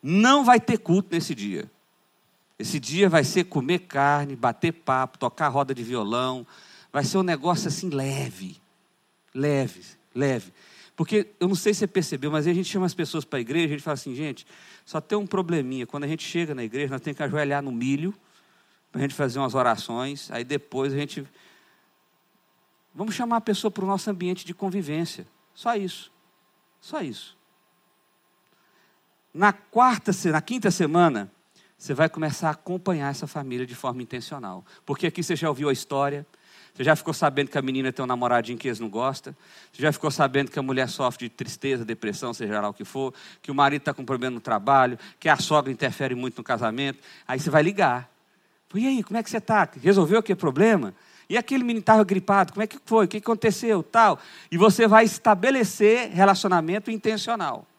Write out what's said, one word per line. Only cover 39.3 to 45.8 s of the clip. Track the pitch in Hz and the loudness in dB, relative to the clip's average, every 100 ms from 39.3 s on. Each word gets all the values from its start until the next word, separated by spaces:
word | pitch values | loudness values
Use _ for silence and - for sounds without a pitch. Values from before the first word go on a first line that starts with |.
| 143 _ - - | -20 _ -20 -20
você | - | -2
já | 151 | -2
ficou | 147 156 | 0 -4
sabendo | 135 139 131 135 | 0 2 2 -2
que | - | -4
a | |
mulher | 131 131 127 | -4 -2 -2
sofre | - 131 120 120 | -2 -2 -2 -12
de | |
tristeza, | - 123 - 139 131 | -10 -12 -8 -4 -4
depressão, | 110 113 107 101 - | -4 -6 -6 -6 -8
seja | 113 110 104 | -8 -4 -4
lá | 104 | -4
o | |
que | 101 | -6
for, | 98 135 135 127 - - | -12 -6 -6 -8 -20 -20
que | - | -8
o | |
marido | 139 139 143 | 2 2 2
tá | 143 | -4
com | 135 | -8
problema | 123 131 127 | -6 -4 -4
no | 120 | -6
trabalho, | 117 110 104 139 127 123 - _ | -4 -2 4 4 4 0 -12 _
que | 160 | 2
a | 147 | 2
sogra | - 151 135 | 4 2 0
interfere | 123 | -2